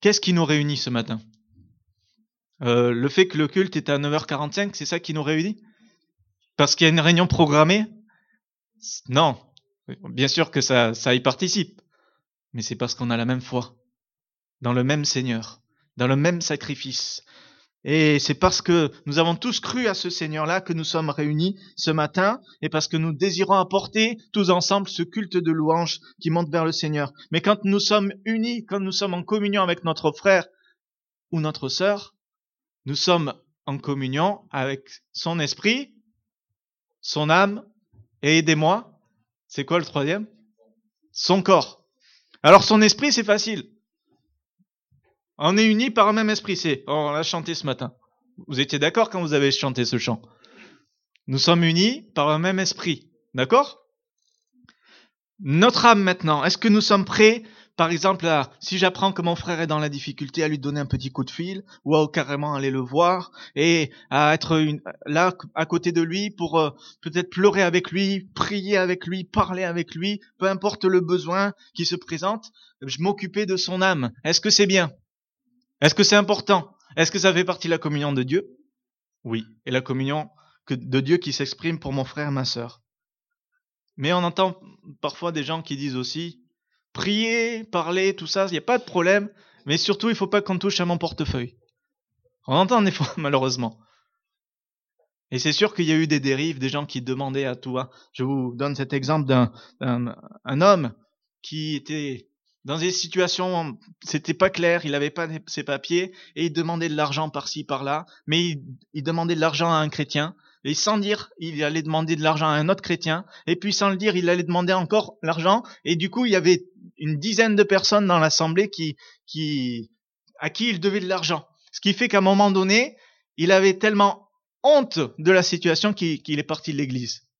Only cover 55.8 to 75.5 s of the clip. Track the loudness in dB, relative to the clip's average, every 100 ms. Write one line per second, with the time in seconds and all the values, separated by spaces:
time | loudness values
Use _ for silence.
55.8 | 6 6 4 0 0 0 0 0 4 4
56.8 | 4 2 2 6 6 6 -4 -20 -20 -2
57.8 | 0 2 0 0 2 0 0 _ -8 0
58.8 | 0 2 -2 0 -2 -2 -4 -4 -2 -2
59.8 | -2 -6 -10 -10 -8 -2 -2 -2 -4 -6
60.8 | -4 -4 -4 -6 -8 -6 -8 -8 -14 -12
61.8 | 0 2 2 -2 -4 -4 -4 -4 -2 -2
62.8 | -2 2 2 2 -4 -18 -14 -2 2 2
63.8 | 0 -8 -4 2 4 2 2 2 2 -2
64.8 | -10 -14 -4 0 0 0 -10 -6 -2 0
65.8 | 0 0 0 -2 -6 -6 -2 0 0 -2
66.8 | -20 -14 -6 -4 -4 2 4 4 2 2
67.8 | -2 -2 0 -2 -6 -8 -4 -4 0 0
68.8 | 0 -2 -4 -8 -6 -2 -2 -2 -4 -4
69.8 | -6 -6 -6 -6 _ _ -2 -2 -4 -2
70.8 | 2 2 2 -2 -2 -2 -2 -4 _ -6
71.8 | -4 -4 -8 -6 -4 -6 -8 _ _ _
72.8 | -12 -4 -2 -2 -4 -4 -2 -2 -4 0
73.8 | 0 0 -2 -6 -2 0 2 4 4 4
74.8 | 2 -4 _ _ _ _ _